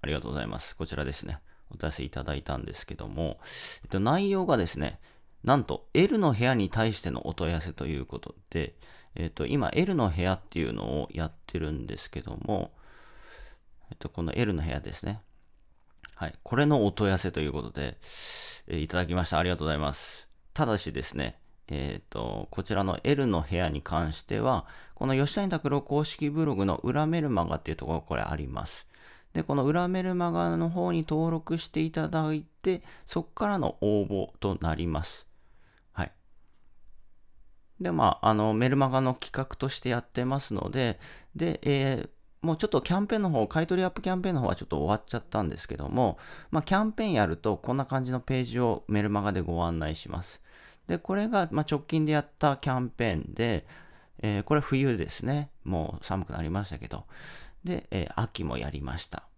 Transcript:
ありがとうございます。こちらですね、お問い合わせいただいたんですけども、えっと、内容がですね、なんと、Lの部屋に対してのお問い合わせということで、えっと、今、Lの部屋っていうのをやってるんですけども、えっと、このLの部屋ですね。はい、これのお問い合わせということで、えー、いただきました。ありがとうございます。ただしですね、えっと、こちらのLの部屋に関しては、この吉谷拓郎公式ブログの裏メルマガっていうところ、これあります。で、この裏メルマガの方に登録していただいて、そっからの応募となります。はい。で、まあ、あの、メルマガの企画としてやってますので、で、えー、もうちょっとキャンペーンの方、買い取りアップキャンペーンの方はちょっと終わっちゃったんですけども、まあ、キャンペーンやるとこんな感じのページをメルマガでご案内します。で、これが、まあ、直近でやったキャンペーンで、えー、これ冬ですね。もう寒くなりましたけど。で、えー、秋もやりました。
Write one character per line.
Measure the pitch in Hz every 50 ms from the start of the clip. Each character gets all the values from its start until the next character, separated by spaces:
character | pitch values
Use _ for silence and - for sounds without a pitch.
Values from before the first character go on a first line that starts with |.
あ | -
り | 67 76
が | 73
と | -
う | -
ご | 69
ざ | 71 58
い |
ま | 53 52 53
す。 | - - -
こ | - -
ち | - -
ら | - 73
で | 67 69
す | -
ね、 | - - - 73 - - - - - -
お | -
問 | -
い | -
合 |
わ | 80
せ | 78 - 67
い | -
た | - 69 67
だ | - 73
い | 69
た | - - 71
ん | 64 -
で | - -
す | - -
け | - -
ど | - -
も、 | 50 50 - 82 73 - - - - - - - - - - -
え |
っ | -
と、 | - 95
内 | 98 113 143 180 196 196
容 | 196 190 180
が | 160 151
で | 117 90
す | 82 - 73
ね、 | 73 65 - - - - - - - - - - -
な | 120 135
ん | 143 117
と、 | - - - - - -
L | 147 180 196 294
の | 220 190 156 120
部 | 101 120
屋 | 123 131
に | 117 101 90
対 | - 113 110 113 -
し | - -
て | 85
の | 64 60 -
お | - 80
問 | - 82 82
い |
合 | 85
わ | 80
せ | 78 85 -
と | - 69
い | 65 78 69
う | 65
こ | - -
と | - - - - - - _
で、 | - 82 73 - - - - - - - - - -
え | - 85
っ | 80
と、 | - - -
今、 | - 143 147 117 -
L | - - 175 196 190
の | 156 117 98
部 | 78 82
屋 | 90 92 95
っ | 95
て | - - -
い | 82 80
う | 60 55
の | 52 50 57 65 73 65
を | -
や | - - 82
っ | 78 - - -
て | - - 87
る | 80 76
ん | 78 69 -
で | - -
す | - - -
け | - - -
ど | - 60
も、 | - - - 104 - - - - - - - - - - - - - - - - - - - - - _ - - - - -
え | -
っ | -
と、 | - -
こ | - - 82
の | 80 -
L | - 123 107 95
の | 78 73
部 | 78
屋 | 64 69
で | - 50 -
す | - -
ね。 | - 101 107 - - - - - _ - - - - - _ _ _ - - - - -
は | - -
い、 | 78 - -
こ | - - 117
れ | 120 147
の | 147 151 131 104
お | 101
問 | 98 - 107 98
い |
合 | 95
わ | 90
せ | - 92
と | - -
い | 78
う | 71 65
こ | 73
と | 60 55
で、 | - - 69 62 - - - - - - - - - - - - - - -
え | - -
ー、 | 80
い | 76
た | 78 87
だ | 90 90
き | 82 87
ま | 92 85
し | -
た。 | 85
あ | 78 85
り | 90
が | 90
と | 82 78
う |
ご | 78
ざ | 76
い |
ま | 73 76 73 71
す。 | - - - - - - - - - _ - -
た | - 156
だ | 123 110 98
し | - -
で | - - -
す | - -
ね、 | 73 69 58 - - - - - - -
え | - 76 71 69 69 52 -
っ | - -
と、 | - - 57 62 50 53 - -
こ | - - 95
ち | - 110
ら | 92 98
の | 95 87 - -
L | - 147 139 139
の | 120 98 82 78
部 | - 90
屋 | 87 90 76
に | 73 73
関 | - - 80 80 82 78 78
し | - -
て | - - 104
は、 | 110 127 131 - - - - - - - -
こ | - -
の | 135 135
吉 | 131 139 143 -
谷 | 208 202 190
拓 | 175 156 - 147
郎 | 143 143
公 | 139 - 143 147 151
式 | 156 - - 151 147
ブ | 147 156 160
ロ | 151 127
グ | 95 98
の | 98 82
裏 | - - 117 123 143 156
メ | 156 160 170
ル | 151 147
マ | 120 95 85
ガ | 82 78
っ | 73
て | - -
い | -
う |
と | - -
こ | 73 82
ろ、 | 78
こ | - - 80
れ | 60
あ | - - -
り | 76 76
ま | 65 67 - -
す。 | - - - - - - - - - - - - - -
で、 | 160 160
こ | - 143
の | 139 131
裏 | 139 151 175 180
メ | 180 185 185 185
ル | 185 185
マ | 180 175 175
ガ | 170 170 170 170 170
の | 170 165 170
方 | 170 180 175 180
に | 175 165 156
登 | - 156 156 165 165
録 | 165 160 156 - 165
し | 170 -
て | - - 156
い | 156 160
た | 160 165 156
だ | 151 160 160 156 156 156
い | 151 151 - _ _
て、 | - 185 185 180 - - - - -
そ | - - 170
っ | 165 - -
か | - 220
ら | 208 202
の | 185 139 - - -
応 | - 104 104 104 98
募 | 98 101 95 - - - -
と | - 101 95 -
な | - 82 78
り | 76 85
ま | 85 78 76 85
す。 | - - - - - - - - - - - - - _ - _ _
は | - - 80
い。 | - - - _ - - - - - - - - - - - - - - - - - - - - - - - - - - - - - - -
で、 | 180 180
ま | 165 165 123 95 - -
あ、 | - 110
あ | 110
の、 | 107 107 110 110
メ | 110 120 127
ル | 135
マ | 139 135 131
ガ | 127 131
の | 131 127 127
企 | - - - -
画 | 131 131 - -
と | - -
し | 131 - -
て | - 127
や | 123 120
っ | -
て | - - 123 123
ま | 127 135 139
す | - - 107
の | 98 - -
で、 | - 131 127 117 107 - - - - - - - -
で、 | - 160 170 156 - -
え | 143 143 139 135 135 135 117 -
ー、 | - - - - - - - -
も | 165 160
う |
ち | 156 -
ょ |
っ | -
と | - 143
キ | - - 180
ャ | 196
ン | 208
ペ | 202 226
ー | 214
ン | 202
の | 185
方、 | 156 123 107
買 | 98 - 160 165
い |
取 | 165 185 180
り | 185
ア |
ッ | 180
プ | - - -
キ | 185
ャ | 185
ン | 185
ペ | 180 190
ー |
ン | 180
の | 143
方 | 123
は | 92 92
ち | - -
ょ |
っ |
と | - -
終 | 73 71
わ | 82 104
っ | 107 -
ち | - -
ゃ |
っ | 113 -
た | - - 110
ん | 101 80
で | -
す | - -
け | - -
ど | - 73 -
も、 | - 120 127 104 - - - - - - - -
ま | - 160
あ、 | 147
キ | - 196
ャ | 196 214
ン | 220
ペ | 214 - 220
ー |
ン | 208 175
や | 117 104
る | 82 80
と | - - 110 101
こ | - - - 123
ん |
な | 139 135
感 | - 135 135 127
じ | 123
の | 127 127
ペ | 120 - 131 127
ー | 127
ジ | 117 113 120
を | 123 117 107 - -
メ | - 101 104
ル | 104 107
マ | 104 104 98
ガ | 104 95
で | 92
ご | 82 82 85 85 87
案 | 85 85 82
内 | 78 78 78
し | - - -
ま | - 85
す。 | 92 - - - - - - - - - - - _
で、 | - -
こ | 175 - - 190
れ | 202 208
が、 | 220 240 196 175 165
ま | - 147 151
あ、 | -
直 | 156 143
近 | 143 - - 160 156
で | 151
や | 151 147
っ | 143 - -
た | - - 147 139
キ | 139 - 147
ャ | 131 127
ン | 127 120
ペ | - - 120 113
ー | 92 78 - -
ン | -
で、 | - 117 117 110 82 - - - - - - - - - _ - -
え | - 107 104 101
ー、 | 101
こ | - 156
れ | 151
冬 | 143 - 147 131 135 135 117
で | 98 78 -
す | - - -
ね。 | 120 139 147 147 - - - -
も | - 95 82 78 - - -
う | -
寒 | - 92 95 -
く | - -
な | -
り | 80 78
ま | 85 98 104
し | 98
た | - -
け | -
ど。 | - - - 95 - - - - - - - - - - - -
で、 | 175 180 - - -
え | - 95 82 -
ー、 | -
秋 | - 92 - - - 82
も | 73 62
や | 62 57 69
り | - 71
ま | 69 65 64
し | 85 -
た。 | - - - - - -